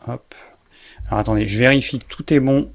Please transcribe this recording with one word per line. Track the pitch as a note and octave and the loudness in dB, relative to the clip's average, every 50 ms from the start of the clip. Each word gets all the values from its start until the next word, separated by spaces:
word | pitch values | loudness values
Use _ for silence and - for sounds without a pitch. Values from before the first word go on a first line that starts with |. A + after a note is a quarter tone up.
| - | -12
hop. | A#2+ A#2+ B2 _ - - - - - _ _ _ _ _ - - - - - - - | -12 -12 -12 _ -18 -20 -20 -20 -20 _ _ _ _ _ -20 -20 -20 -18 -14 -8 -4
Alors, | G#2+ G#2+ | -4 -2
attendez, | G#2 A2 A2 G#2+ A2 G#2 | -2 0 0 0 -2 -2
je | G2+ A2 | 0 2
vérifie | B2 C3 C#3 C#3 B2 - - A#2+ | 4 4 4 2 0 -2 -6 -10
que | - | -10
tout | - - - C#3+ - | -12 -16 -10 -2 2
est | D#3 C#3 | 2 2
bon | C3 C3+ C3+ C#3+ D3 - | 4 4 2 2 0 -2